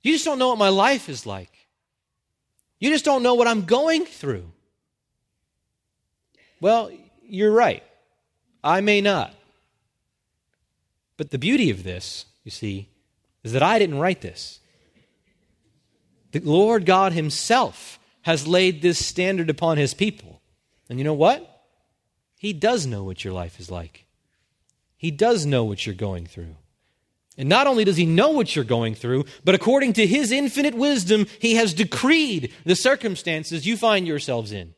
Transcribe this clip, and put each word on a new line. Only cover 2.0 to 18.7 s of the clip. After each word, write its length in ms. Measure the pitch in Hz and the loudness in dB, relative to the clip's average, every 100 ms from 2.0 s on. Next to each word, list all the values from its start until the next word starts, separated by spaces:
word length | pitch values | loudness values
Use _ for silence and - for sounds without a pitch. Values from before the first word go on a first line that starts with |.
| _ _ _ _ _ _ _ _ | _ _ _ _ _ _ _ _
You 100 | 240 | -2
just 160 | 302 302 | 0 2
don't 180 | 269 | 2
know 120 | 240 247 | 4 4
what 120 | 233 | 4
I'm 180 | 226 175 | 2 2
going 400 | 233 320 320 349 | 2 2 0 -2
through." 460 | - 143 104 85 _ _ _ _ _ _ _ _ _ _ _ _ _ _ _ _ _ _ _ _ _ | -8 -8 -8 -10 _ _ _ _ _ _ _ _ _ _ _ _ _ _ _ _ _ _ _ _ _
Well, 320 | 180 226 208 - _ _ 240 | 2 2 0 -14 _ _ -14
you're 240 | 190 214 | 0 2
right. 320 | 220 214 - _ _ _ _ _ _ _ _ | 4 2 0 _ _ _ _ _ _ _ _
I 180 | 143 180 | 0 2
may 200 | 202 208 | 2 2
not. 340 | 202 185 - - _ _ _ _ _ _ _ _ _ _ _ _ _ _ _ _ _ - | 2 0 -4 -10 _ _ _ _ _ _ _ _ _ _ _ _ _ _ _ _ _ -12
But 140 | 147 | -8
the 80 | 135 | -4
beauty 320 | 160 269 185 | 0 2 2
of 140 | 92 | 0
this, 420 | 90 90 - - - _ | -8 -10 -12 -16 -18 _
you 60 | - | -20
see, 400 | - 107 98 101 _ _ _ _ _ | -10 -8 -8 -12 _ _ _ _ _
is 80 | 113 | -6
that 100 | 123 | 0
I 160 | 160 226 | 2 2
didn't 220 | 190 139 | 0 0
write 220 | 175 180 | -4 -4
this. 380 | - - - - _ _ _ _ _ _ _ _ _ _ _ _ _ _ _ _ _ | -10 -14 -18 -20 _ _ _ _ _ _ _ _ _ _ _ _ _ _ _ _ _
The 80 | 147 | -8
Lord 480 | 147 165 214 226 175 | 0 2 2 2 2
God 260 | 185 190 | 2 2
himself 840 | 165 156 - - 240 196 - - - _ _ | 0 -4 -6 0 2 0 -6 -20 -20 _ _
has 240 | - 160 147 | -2 -2 2
laid 340 | 180 185 | 2 2